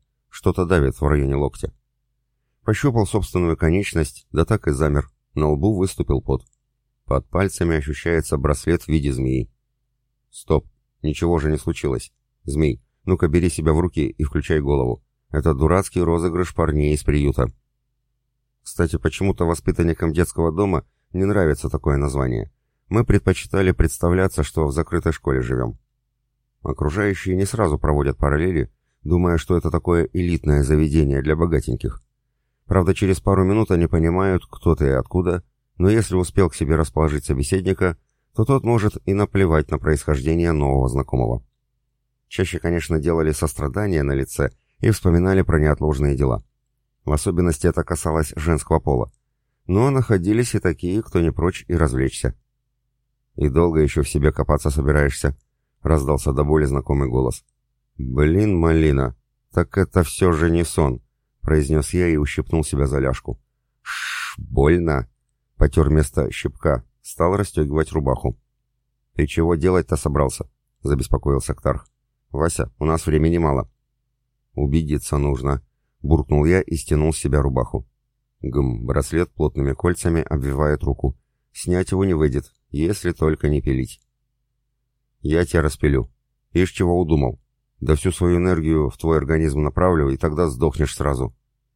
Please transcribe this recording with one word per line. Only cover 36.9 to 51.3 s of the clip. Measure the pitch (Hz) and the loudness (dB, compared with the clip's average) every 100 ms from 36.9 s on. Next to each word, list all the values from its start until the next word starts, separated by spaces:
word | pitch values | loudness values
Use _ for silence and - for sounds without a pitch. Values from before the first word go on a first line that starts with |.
| - 78 73 | 0 0 -2
собеседника, | - 65 69 95 92 95 92 - _ _ _ | -2 -2 0 -2 0 0 -2 -2 _ _ _
то | - | -2
тот | 110 135 | 0 0
может | 113 117 104 - - | 2 0 0 -2 -4
и | |
наплевать | 98 104 98 95 78 71 | -2 0 2 2 2 0
на | 73 | -2
происхождение | 78 76 - 69 67 82 85 | 0 0 0 -2 0 0 2
нового | 76 71 67 64 | 2 2 2 0
знакомого. | 67 65 64 57 60 - _ _ _ _ _ _ _ - | -2 -2 -2 -2 -4 -8 _ _ _ _ _ _ _ -10
Чаще, | - 92 90 | -4 -4 -2
конечно, | 87 85 - 80 | -2 -2 -2 -2
делали | 78 82 78 | 0 0 0
сострадание | 73 80 - 73 98 104 82 | -2 -4 -4 -6 -4 -2 -2
на | 69 | 0
лице | 69 67 - 67 - _ - | -2 -4 -4 -4 -6 _ -4
и | - | 0
вспоминали | 98 92 85 92 95 | 2 4 4 4 2
про | 90 78 | 2 2
неотложные | 76 71 76 67 71 65 | 2 2 0 0 0 0
дела. | 67 52 - _ _ _ _ _ | 0 -2 -8 _ _ _ _ _
В | - | -2
особенности | 73 101 85 87 78 85 | -2 0 0 2 2 0
это | 85 | 0
касалось | 80 82 82 80 76 - | -2 -2 -2 -2 -2 -4
женского | 78 78 - 80 | 0 0 2 0
пола. | 73 65 - _ _ _ _ _ - | 2 0 -2 _ _ _ _ _ -2
Но | 95 131 | 2 2
находились | 135 117 98 87 110 123 | 2 2 2 2 0 0
и | 104 | 0
такие, | 90 78 87 101 | -2 -2 -2 -4
кто | 113 90 | -2 0
не | 82 | 0